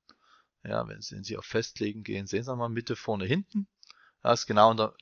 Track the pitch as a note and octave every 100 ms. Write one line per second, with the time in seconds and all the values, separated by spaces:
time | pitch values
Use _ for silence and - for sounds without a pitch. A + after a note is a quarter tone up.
0 | _ - _ _ _ _ - D#2 - G#2
1 | G#2+ G2+ G2 G2+ - A2+ A#2 - G#2 G#2+
2 | G#2 G#2 G2 G2+ B2 B2+ A#2 A2+ A2+ A#2
3 | - G#2 F#2+ D#3 G3 G#3+ G3 _ - -
4 | _ _ A#2+ A#2 - G#2+ A2 A2+ A2 -